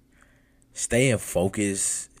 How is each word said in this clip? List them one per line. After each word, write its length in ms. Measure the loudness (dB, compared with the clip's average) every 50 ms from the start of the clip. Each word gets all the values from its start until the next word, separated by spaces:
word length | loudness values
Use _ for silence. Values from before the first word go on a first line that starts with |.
| _ _ _ _ _ _ _ _ _ _ _ _ _ _ -12 -10
staying 380 | -4 0 2 4 4 4 2
focused 920 | 0 -2 -2 0 0 0 0 0 0 -2 0 0 -2 -2 -4 -4 -6 -8 -12 _ -12